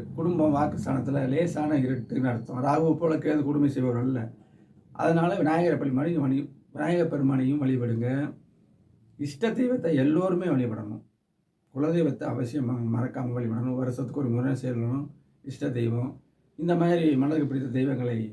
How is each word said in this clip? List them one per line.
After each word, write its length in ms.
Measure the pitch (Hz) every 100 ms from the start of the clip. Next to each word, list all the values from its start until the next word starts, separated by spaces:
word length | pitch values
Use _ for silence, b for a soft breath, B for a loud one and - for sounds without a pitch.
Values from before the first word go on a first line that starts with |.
| 110 -
குடும்பம், 360 | 170 165 156
வாக்கு 260 | 143 147 -
ஸ்தானத்துல 380 | - 135 120 139 131
லேசான 500 | 139 170 151 151 151 127
இருட்டுன்னு 440 | 127 - 120 127
அர்த்தம். 300 | 113 - 127
ராகுவை 300 | 143 151 160 151
போல 180 | 165 156
கேது 260 | 156 151
கொடுமை 260 | 139 147 143
செய்பவர் 340 | 127 127 120
அல்ல. 160 | 127 127 110 - B B B B -
அதனால 400 | - - 165 170 -
விநாயகரை 420 | 147 160 175 143
பரிமாறி 320 | 143 131 156 170
வணி-, 300 | 135 135 151 - _
விநாயகர் 400 | 143 156 175 156
பெருமானையும் 480 | 143 135 135 131 147
வழிபடுங்க. 440 | 131 131 120 113 120 135 147 - - _ _ _ _ _ _ -
இஷ்ட 320 | 143 - 226
தெய்வத்தை 400 | - 254 254 165 147
எல்லோருமே 520 | 139 160 185 175 175
வழிபடணும். 560 | 139 120 107 104 113 - _ _ _ _ _ _ 131
குலதெய்வத்தை 500 | 151 170 151 127 -
அவசியம் 340 | 120 120 151 123
ம-, 200 | 127 117 113
மறக்காம 380 | 127 127 127 120
வழிபடணும். 420 | 113 113 127 127
வருஷத்துக்கு 400 | 127 123 117 -
ஒரு 60 | 127
முறை 240 | 117 131 135
செய்யணும். 440 | 127 120 117 135 147 - _ _
இஷ்ட 260 | - - 143
தெய்வம், 420 | 120 117 117 123 - - _ _ -
இந்த 140 | 170 170
மாதிரி 300 | 170 175 160 135
மனதுக்கு 280 | 143 156 135
பிடித்த 200 | 135 131 123
தெய்வங்களை 420 | 135 127 123 117 107